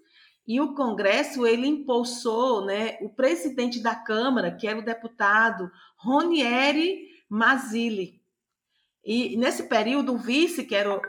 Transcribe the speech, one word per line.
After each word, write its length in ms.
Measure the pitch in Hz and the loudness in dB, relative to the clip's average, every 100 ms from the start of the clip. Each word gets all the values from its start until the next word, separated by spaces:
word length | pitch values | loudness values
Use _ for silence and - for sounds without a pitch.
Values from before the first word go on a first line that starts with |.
| _ _ _ _ - | _ _ _ _ -4
e 140 | 233 | 0
o 120 | 294 285 | 0 0
Congresso, 680 | 254 196 196 226 294 269 | -2 0 2 2 0 0
ele 220 | 233 233 262 | 2 2 2
impulsou, 1000 | 302 277 240 240 - 240 220 262 220 | -2 0 0 -2 -4 -4 0 2 0
né, 320 | 196 196 220 - | 0 -2 -4 -6
o 80 | 208 | -10
presidente 720 | - 262 330 311 247 247 240 | 0 0 0 -2 -2 -2 -2
da 160 | 226 226 | -2 -2
Câmara, 560 | - 220 254 247 175 | -2 -2 0 0 0
que 160 | 175 208 | -4 -4
era 100 | 220 | -4
o 60 | |
deputado 840 | 220 226 233 - 202 208 226 202 180 - - _ | -6 -8 -8 -2 2 4 4 0 -8 -12 -20 _
Ronieri 1120 | 214 277 339 339 240 247 277 302 339 381 - - - | 0 2 2 2 2 2 2 2 0 -2 -8 -20 -8
Mazzilli. 920 | 208 226 269 262 220 233 208 175 - _ _ _ _ _ _ _ _ | 0 2 2 0 -2 -2 -2 -6 -10 _ _ _ _ _ _ _ _
E 320 | - 233 247 214 | -4 -2 0 0
nesse 280 | 254 - | 0 0
período, 500 | 339 233 214 277 269 | 0 0 2 0 0
o 40 | 240 | -2
vice, 440 | 202 269 349 349 | 0 2 2 0
que 140 | 208 202 | -2 0
era 180 | 202 | 0
o, 60 | 196 | -2